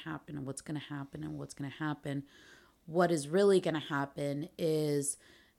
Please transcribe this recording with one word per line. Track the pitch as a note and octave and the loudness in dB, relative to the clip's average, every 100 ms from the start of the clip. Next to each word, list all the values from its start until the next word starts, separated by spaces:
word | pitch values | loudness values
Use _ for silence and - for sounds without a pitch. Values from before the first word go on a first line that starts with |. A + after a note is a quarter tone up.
happen | - D3+ - D3 | -8 -10 -10 -8
and | |
what's | C3+ C3+ | -8 -8
gonna | - D3+ | -6 -8
happen | - D3 C#3 D3 | -6 -8 -8 -8
and | D3+ D3+ | -8 -8
what's | C#3+ | -10
gonna | - C#3 - | -8 -8 -4
happen, | D#3 D3 D3 C#3 C#3 - - - - _ - | -4 -4 -4 -4 -6 -14 -20 -20 -20 _ -2
what | D#3+ F3 | 4 4
is | E3 C#3+ | 4 2
really | F3+ G3+ F#3+ | 4 6 6
gonna | E3+ D#3 | 4 0
happen | C3+ C#3+ C#3+ - C#3+ C#3+ D#3+ - | 0 -2 -2 -2 -4 -2 -6 -2
is | E3+ D#3 D3+ D3 C#3+ - - - _ | 0 2 2 2 0 -4 -10 -20 _